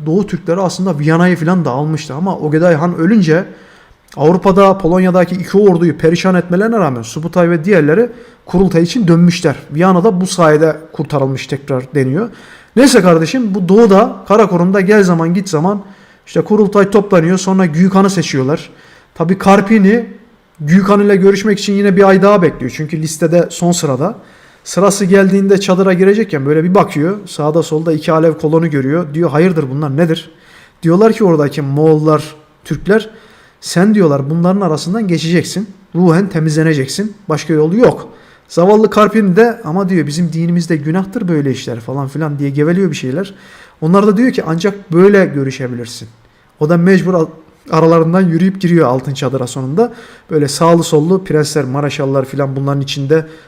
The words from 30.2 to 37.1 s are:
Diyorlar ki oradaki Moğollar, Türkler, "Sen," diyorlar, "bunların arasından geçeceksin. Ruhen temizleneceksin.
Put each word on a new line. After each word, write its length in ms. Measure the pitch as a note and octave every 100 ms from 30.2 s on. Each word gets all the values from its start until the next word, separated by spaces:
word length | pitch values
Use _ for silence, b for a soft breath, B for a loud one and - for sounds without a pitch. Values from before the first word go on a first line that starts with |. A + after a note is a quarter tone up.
| - b b b b _
Diyorlar 300 | E3 F3+ A3
ki 120 | A3
oradaki 380 | G#3 D#3+ C#3+ C#3
Moğollar, 720 | C#3 C#3 D#3 D#3 D#3 D#3 D3+ - _ _
Türkler, 460 | - D3 - G#3+ G#3+ B B B B B
"Sen," 340 | - E3+ G3
diyorlar, 360 | G#3+ E3+ C#3 C3+
"bunların 300 | E3 F3 G3
arasından 480 | F#3 D3+ D#3+ G#3+ G#3
geçeceksin. 600 | E3 D#3+ E3+ - - G#3 - _
Ruhen 340 | E3 F3+ E3 G3
temizleneceksin. 880 | E3+ D#3+ D3+ D#3+ D3+ C3 - G#3+